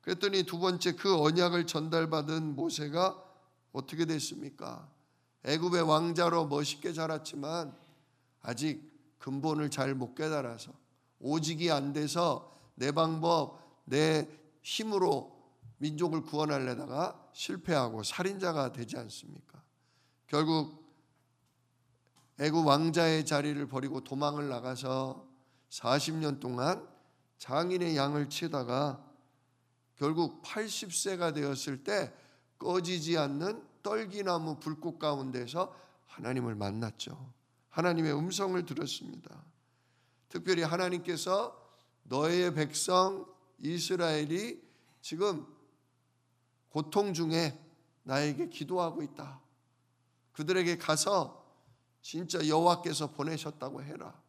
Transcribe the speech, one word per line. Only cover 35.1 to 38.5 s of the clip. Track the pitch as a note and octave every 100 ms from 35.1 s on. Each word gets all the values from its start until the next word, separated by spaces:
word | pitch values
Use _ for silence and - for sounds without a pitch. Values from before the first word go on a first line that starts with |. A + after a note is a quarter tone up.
| C#3+ C3 B2 A#2+ D#3 F#3 - - _ _
하나님을 | - A#2 C3 A#2+ G#2+
만났죠. | G2+ G#2+ A2+ - - D3+ B2 - _ _ _
하나님의 | - F3 E3 D#3+ C#3+
음성을 | E3+ F#3 G3